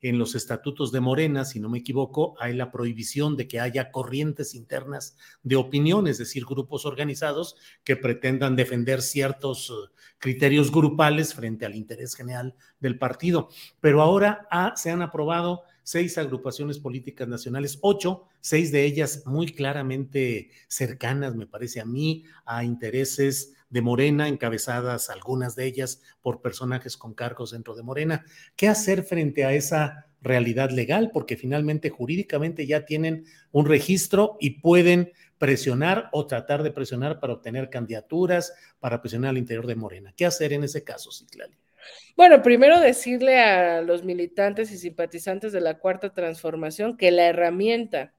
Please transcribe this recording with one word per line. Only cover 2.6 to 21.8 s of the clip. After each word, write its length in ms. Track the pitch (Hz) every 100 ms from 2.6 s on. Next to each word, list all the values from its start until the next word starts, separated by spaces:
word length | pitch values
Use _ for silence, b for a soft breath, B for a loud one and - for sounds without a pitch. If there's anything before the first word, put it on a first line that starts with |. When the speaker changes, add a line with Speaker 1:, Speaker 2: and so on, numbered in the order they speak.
| 123
Speaker 1:
prohibición 680 | - 120 113 110 139 151 143
de 100 | 120
que 140 | 117
haya 280 | 123 127 127
corrientes 640 | 131 120 131 151 147 139
internas 640 | 123 113 135 131 139 131 _ b b
de 140 | 127 131
opinión, 520 | 131 143 151 196 185
es 100 | 131
decir, 280 | 117 139 120
grupos 400 | 135 131 147 151
organizados 720 | 135 147 143 156 143 170 - b b -
que 100 | 131
pretendan 640 | 131 - 131 131 135 127
defender 440 | 127 123 120 131
ciertos, 680 | 131 143 135 135 139 127 -
eh, 260 | 117 101 b b b
criterios 560 | 131 127 139 147 143
grupales 600 | 151 151 151 151 151 151
frente 320 | - 117 110 113
al 100 | 104
interés 400 | 107 110 127 -
general 380 | 123 123 127 - _ _
del 160 | 135 123
partido. 500 | 131 127 170 170 - B B B
Pero 220 | 156 147
ahora 440 | 156 196 202 208 -
ha, 240 | 175 185 233
se 140 | 165
han 120 | 170
aprobado 600 | 170 160 151 170 175 175 b b
seis 340 | - 170 175 170
agrupaciones 600 | 147 131 131 123 147 143
políticas 500 | 139 127 123 - 123
nacionales, 520 | 117 123 127 143 139
ocho, 440 | 202 202 175 185 _ _
seis 300 | - 156 165
de 140 | 143 143
ellas 380 | 143 147 143 127
muy 220 | 139 165
claramente 1040 | - 139 143 135 131 135 139 131 113 - b b
cercanas, 680 | - 123 - 113 135 139 113
me 120 | 104
parece 340 | 107 120 123